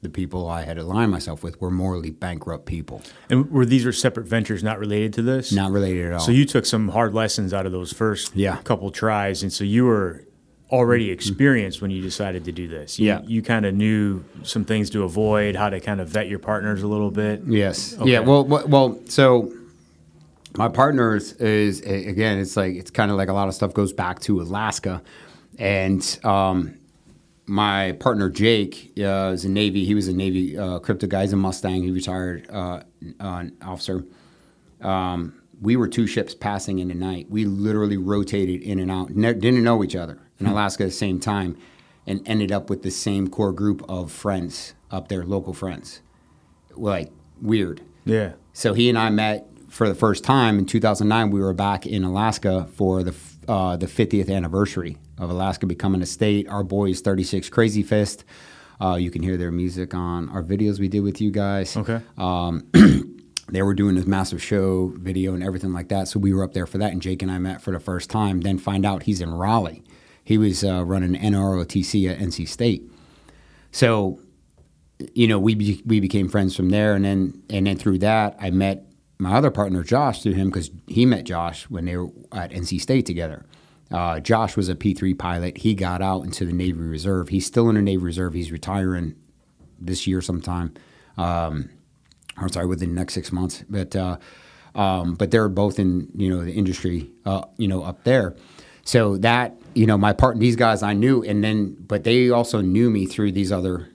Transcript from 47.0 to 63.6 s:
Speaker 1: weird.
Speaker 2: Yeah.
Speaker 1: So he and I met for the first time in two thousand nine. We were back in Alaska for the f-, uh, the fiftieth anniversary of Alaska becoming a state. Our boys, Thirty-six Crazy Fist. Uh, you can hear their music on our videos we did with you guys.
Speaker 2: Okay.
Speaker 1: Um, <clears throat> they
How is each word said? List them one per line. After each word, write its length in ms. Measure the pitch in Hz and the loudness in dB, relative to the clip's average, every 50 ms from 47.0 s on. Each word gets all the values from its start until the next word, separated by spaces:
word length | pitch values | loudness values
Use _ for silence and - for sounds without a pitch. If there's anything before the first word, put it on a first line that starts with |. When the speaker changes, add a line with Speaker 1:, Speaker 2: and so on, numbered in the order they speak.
| 82 - - - - - _ - - | -4 -8 -14 -20 -20 -20 _ -10 -2
Speaker 1:
weird. 380 | 104 113 110 98 87 76 - - - - _ _ | 0 2 2 2 -2 -4 -10 -14 -20 -20 _ _
Speaker 2:
Yeah. 280 | - 110 110 104 90 82 - _ _ _ | 0 0 0 0 -2 -8 -14 _ _ _
Speaker 1:
So 200 | - - 117 101 | -2 -2 0 2
he 140 | 110 117 123 | 4 4 4
and 100 | 120 113 | 4 4
I 120 | 113 113 | 2 2
met 380 | 107 104 107 107 107 107 - - - - - - | 2 2 2 0 -2 -2 -6 -14 -20 -20 -20 -20
for 200 | - - 117 107 | -2 0 2 2
the 60 | 92 | 4
first 280 | - - 110 101 - - | 4 4 2 2 0 2
time 360 | - 135 135 123 113 104 101 | 2 4 6 6 6 4 4
in 80 | 95 | 2
two 140 | 95 - 113 | 2 0 2
thousand 280 | 107 110 104 - 104 104 | 2 2 2 2 2 2
nine. 220 | 107 113 113 104 | 2 2 2 2
We 100 | 98 101 | 2 2
were 120 | 98 95 92 | 0 0 0
back 320 | 87 98 101 101 95 - | 0 0 0 0 -2 -4
in 180 | - 104 101 92 | -4 -2 -2 -2
Alaska 640 | 92 90 98 107 113 107 - - 101 92 92 85 78 - | 0 0 0 0 0 0 0 0 0 0 0 -2 -4 -4
for 280 | - 104 92 92 92 90 | 0 0 2 2 2 0
the 80 | 90 | -4
f-, 260 | 85 - - - - - - - | -6 -10 -14 -20 -20 -18 -4 -2
uh, 280 | 117 98 95 92 90 | 0 0 0 0 -2
the 120 | 85 92 87 | -4 -6 -6
fiftieth 420 | - - 113 - - 104 95 92 | 0 0 0 2 2 0 0 0
anniversary 640 | 98 98 87 82 82 95 104 98 - 95 87 82 71 - - - - - | -2 -2 -2 -2 0 0 0 0 0 -6 -8 -8 -10 -14 -16 -20 -14 -10
of 100 | 92 85 | -8 -6
Alaska 380 | 87 90 95 98 90 - - | -4 -2 -2 -2 -2 -2 -4
becoming 340 | 95 87 - - 98 98 92 90 | -4 -4 -2 -2 0 0 0 -2
a 40 | |
state. 420 | 87 - - 113 104 104 101 98 - | -4 -4 0 2 2 2 2 0 -2
Our 140 | 101 101 101 | -4 -6 -4
boys, 380 | 90 98 101 101 98 92 92 | -2 0 0 0 0 0 0
Thirty-six 480 | - 107 95 95 92 - - 95 90 - | 0 -2 0 0 -2 -2 -4 -6 -6 -2
Crazy 320 | - - 113 113 101 107 98 | 2 2 2 4 2 0 0
Fist. 420 | - 110 107 104 101 - - - _ - - - - - - - - - _ | 2 2 2 2 0 -2 -12 -16 _ -20 -20 -20 -20 -20 -20 -20 -20 -12 _
Uh, 140 | 101 92 90 | -2 0 0
you 160 | 87 90 87 | 0 -2 -2
can 120 | 85 80 80 | -4 -4 -2
hear 120 | 92 92 | -2 -2
their 140 | 87 87 87 | -2 -2 -4
music 420 | 85 87 90 90 87 92 92 80 - | -2 -2 -2 -4 -4 -6 -8 -6 -6
on 360 | 90 90 87 87 87 85 - | -6 -4 -4 -4 -6 -6 -6
our 140 | - 95 85 | -6 -8 -4
videos 360 | 82 98 101 107 104 101 95 | -2 -2 0 0 0 0 0
we 80 | 101 95 | -2 -2
did 120 | 95 104 | 0 0
with 200 | 101 101 92 - | -2 -2 -2 -2
you 120 | 110 104 95 | -2 -2 0
guys. 440 | 107 101 98 98 98 95 - - | 0 -2 -2 -2 -2 -4 -4 -4
Speaker 2:
Okay. 240 | 110 107 - 113 113 113 - - | -6 -4 -4 -4 -6 -6 -10 -12
Speaker 1:
Um, 480 | - 98 92 90 87 87 87 85 80 - - - | -6 -4 -2 -2 -2 -2 -2 -4 -6 -6 4 10
<clears throat> 760 | 85 107 92 65 - - - - - - _ _ - - - | 10 10 10 10 6 0 -4 -14 -20 -20 _ _ -14 -12 -4
they 120 | - 92 | 0 0